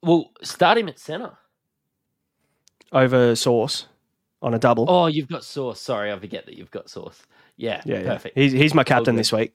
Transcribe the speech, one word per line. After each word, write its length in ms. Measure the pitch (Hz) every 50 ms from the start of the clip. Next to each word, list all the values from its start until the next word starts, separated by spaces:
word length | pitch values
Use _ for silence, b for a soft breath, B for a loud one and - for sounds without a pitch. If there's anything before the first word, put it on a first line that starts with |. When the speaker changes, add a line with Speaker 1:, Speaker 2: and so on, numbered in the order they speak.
Speaker 1:
Well, 300 | - 170 170 170 - - _ _
start 360 | - - - - 180 185 214 233
him 120 | 220 170
at 100 | 139 _
centre. 380 | - - 156 185 247 170 - _ _ _ _ _ _ _ _ _ _ _ _ _ _ _ _ _ _ _ _ _ _ _ _ _ _ _ _ _ _ _
Speaker 2:
Over 440 | - 135 131 127 127 127 123 120 117
Sauce 520 | 113 - 135 120 117 110 - - - - _ _ _ _ _ _ _ _ _ _ _
on 120 | - 131 117
a 60 | 117
double. 260 | 117 127 120 113 117 185
Speaker 1:
Oh, 160 | 180 180 170 165
you've 220 | 156 151 147 123
got 140 | 165 139 -
Sauce. 360 | - - 147 135 123 - -
Sorry, 320 | - - 131 107 104 104
I 80 | 104 95
forget 260 | 95 98 - - - -
that 100 | - -
you've 140 | 95 -
got 180 | - 104 - -
Sauce. 340 | - - - - - _ _ _ b b b b b
Yeah, 260 | b - 165 160 156 -
Speaker 2:
Yeah, 140 | 151 131 -
yeah. 40 | -
Speaker 1:
perfect. 320 | 131 120 - - - - 139
Speaker 2:
He's, 140 | 135 139
he's 220 | 131 127 147 156 147
my 80 | 156
Speaker 1:
All 40 | 127
Speaker 2:
captain 300 | - 139 123 117 131 117
Speaker 1:
good. 40 | 113
Speaker 2:
this 120 | 110 -
week. 220 | - 110 113 110 _